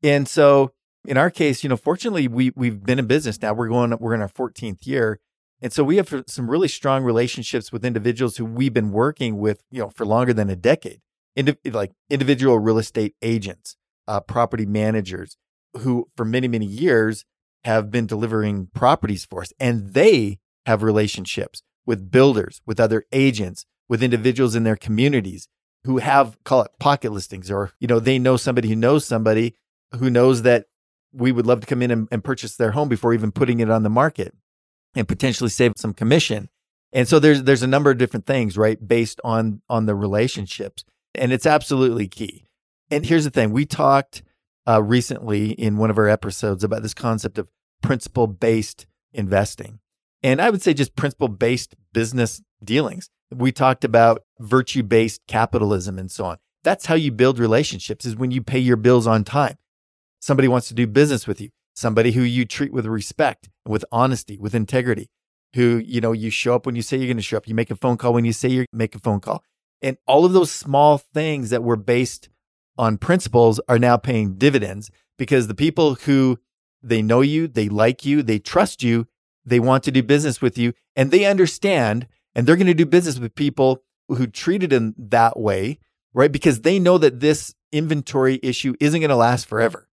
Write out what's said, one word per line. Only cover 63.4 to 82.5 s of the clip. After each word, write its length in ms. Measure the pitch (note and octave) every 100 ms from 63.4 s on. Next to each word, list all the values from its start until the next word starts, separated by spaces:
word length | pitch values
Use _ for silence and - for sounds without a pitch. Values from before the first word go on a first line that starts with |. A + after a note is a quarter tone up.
| - _
with 220 | - G#2+ -
honesty, 460 | A2+ C3 B2 - G2+
with 180 | G2+
integrity, 540 | A#2 G#2+ C3 B2 G#2+ - _ _ _ _
who, 240 | B2 A#2+ A#2
you 240 | A2+ A#2+
know, 100 | A2+
you 160 | A2+ A2
show 260 | G#2+ B2
up 120 | A#2+ -
when 100 | A#2+
you 60 |
say 160 | A2 C3+
you're 100 | B2+
gonna 140 | A#2+
show 160 | G2+ G#2+
up, 100 | -
you 60 |
make 160 | A2 A#2
a 60 | G#2
phone 200 | B2+ A#2+
call 160 | B2
when 140 | A#2+ A#2
you 60 |
say 160 | A2 B2
you 160 | B2+ B2+
make 240 | A2+ A2
a 40 | G#2
phone 220 | - G2+
call. 220 | G#2 A2 _ _ _ _
And 160 | C3+ C3 -
all 200 | C#3 F3+
of 80 |
those 160 | F#3 E3
small 480 | - - C#3 D3 D3
things 500 | - D3+ D#3 D3 A#2
that 140 | A#2+
were 140 | A#2 A2+
based 520 | G2+ B2 B2+ - _ _ _ _ _ -
on 220 | A2+ G#2+
principles 640 | - F3+ - A#2+ A#2 A2+ -
are 120 | A#2
now 180 | B2 A#2
paying 380 | - A#2+ G#2
dividends, 560 | F#2+ C3+ C3+ G2 G2 G#2+ _ _ _
because 300 | B2+ C3+ A2
the 80 |
people 400 | G2 D3+ D#3 D#3
who, 440 | C3+ - C#3 C3 A#2+ _ _ _ _
they 180 | A#2+ A2+
know 220 | G#2+ A#2
you, 260 | C#3 D#3 E3
they 220 | A#2 G#2+
like 340 | G#2 A2+ C3
you, 180 | C#3 D3
they 160 | A#2+ G#2+
trust 440 | - - G3 -
you, 240 | A#2+ A#2 A#2 _ _ _ B2
they 120 | B2
want 260 | A#2+ C3
to 60 | C#3+
do 120 | C3
business 400 | A2+ D3 D3+ B2
with 160 | B2+ A#2+
you, 160 | A#2+ - _
and 160 | - E3
they 140 | F3
understand, 800 | G3+ G3 F3+ - G3 F3 A2+ A2 B2+ _ _
and 120 | -
they're 100 | B2